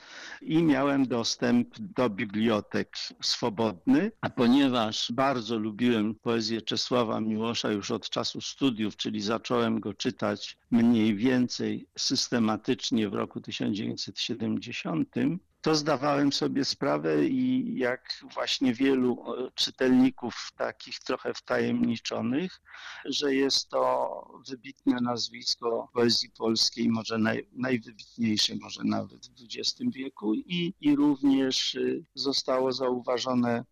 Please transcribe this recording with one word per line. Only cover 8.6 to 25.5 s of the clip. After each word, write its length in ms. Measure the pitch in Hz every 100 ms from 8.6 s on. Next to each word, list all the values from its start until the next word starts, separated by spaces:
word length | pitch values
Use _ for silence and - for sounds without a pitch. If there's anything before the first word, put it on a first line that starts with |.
| 139 110 107 -
czyli 240 | 123 107
zacząłem 580 | 101 110 - 123 113 113
go 140 | 104
czytać 640 | 101 127 - 107 104 - - _
mniej 440 | 120 117 120 110 101
więcej 720 | 127 127 123 - 110 104 - -
systematycznie 1120 | - 131 - 123 110 107 - 123 - 120 104
w 40 |
roku 280 | 110 110 -
tysiąc 360 | - - 123 101
dziewięćset 420 | 117 120 - -
siedemdziesiątym, 1200 | - 123 110 110 - 117 - 165 139 127 131 175 _ _
to 140 | - 156
zdawałem 580 | 147 139 147 143 143
sobie 320 | - 147 135 131
sprawę 640 | - 139 147 160 151 139
i 480 | 127 127 127 - -
jak 460 | 123 127 - - 135
właśnie 400 | 127 123 - 131
wielu, 640 | 117 135 131 123 123 127 120
e, 160 | 127 -
czytelników 960 | - - 131 127 131 - 120 - - _
takich 420 | 120 - - -
trochę 340 | - 127 123
wtajemniczonych, 1300 | 117 - 123 120 120 120 113 - 113 113 131 185 - _ - - - -
że 300 | 131 143 135
jest 340 | 139 127 -
to 720 | 135 127 127 123 - - - -
wybitne 480 | 131 139 - - 127
nazwisko 880 | 120 120 - 120 123